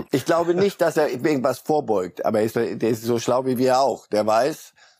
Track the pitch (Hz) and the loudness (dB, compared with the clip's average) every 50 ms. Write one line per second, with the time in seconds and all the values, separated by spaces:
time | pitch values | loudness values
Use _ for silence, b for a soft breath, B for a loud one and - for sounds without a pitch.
0 | 113 - - 135 - - 170 165 170 165 175 175 196 202 190 - 175 165 147 160 | -2 -2 -2 -2 0 0 0 2 2 0 0 2 0 0 0 0 0 0 2 2
1 | 151 127 120 123 127 160 151 139 120 131 123 - - - 156 151 139 117 110 98 | 0 0 0 -2 0 0 0 2 2 0 -2 -2 -2 -2 -2 0 0 0 -2 -2
2 | 92 90 - - - - 107 107 107 113 - 120 117 95 80 - - 110 123 110 | -2 -4 -6 -4 -2 0 0 2 0 0 0 -2 -2 -2 -2 -2 -2 -2 -2 -2
3 | 110 117 120 117 - - 120 123 135 131 127 117 131 127 127 127 139 131 104 87 | -2 -2 -2 -2 0 0 0 0 0 -2 -2 0 2 2 2 2 2 0 0 -4
4 | - _ - 104 107 107 107 113 123 147 165 - - - - b b b b b | -6 _ -2 0 0 2 2 2 2 0 -2 -6 -12 -20 -20 b b b b b